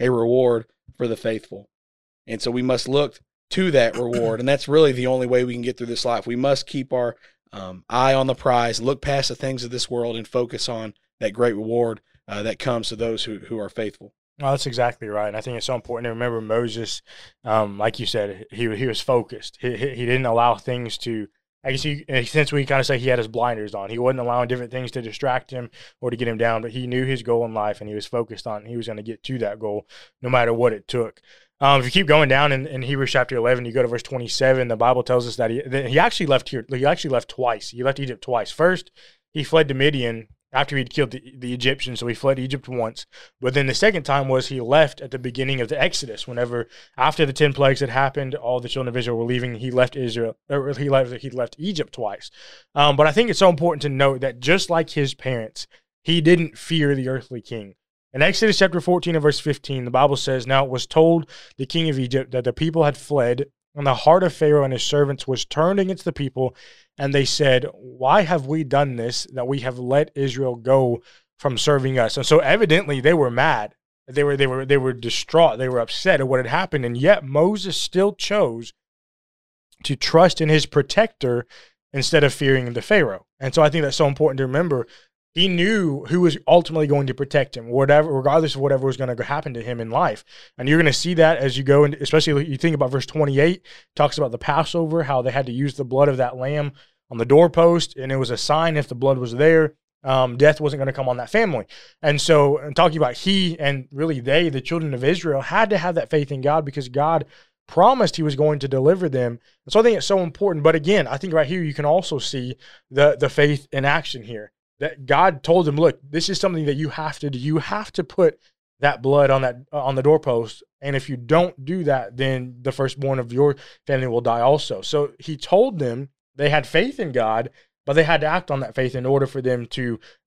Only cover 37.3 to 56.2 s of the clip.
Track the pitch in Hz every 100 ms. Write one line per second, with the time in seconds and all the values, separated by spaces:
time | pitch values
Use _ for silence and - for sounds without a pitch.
37.3 | - 123 110 - 120 127 135 139 113 -
38.3 | 120 104 - 165 185 - _ - _ _
39.3 | 156 143 160 147 131 143 143 120 113 110
40.3 | _ _ 131 143 139 123 - 131 127 131
41.3 | 131 123 123 123 135 127 117 120 110 135
42.3 | 135 127 139 - 123 113 - - - -
43.3 | - 127 131 135 - 208 185 135 139 135
44.3 | 131 127 135 117 143 151 - 131 131 127
45.3 | 120 131 131 117 147 165 - 123 104 -
46.3 | 120 120 120 117 - - - 135 151 147
47.3 | 131 147 135 139 135 131 123 135 143 131
48.3 | - 120 127 120 135 127 123 120 117 117
49.3 | 123 123 113 127 123 127 143 123 117 113
50.3 | - - 143 135 131 143 135 127 123 135
51.3 | 123 117 - 170 175 - - 110 101 -
52.3 | _ - - _ 147 147 143 156 165 233
53.3 | 196 190 160 170 151 147 135 139 131 131
54.3 | 120 127 185 - 170 160 - 139 - 131
55.3 | 123 110 - - _ _ _ - 170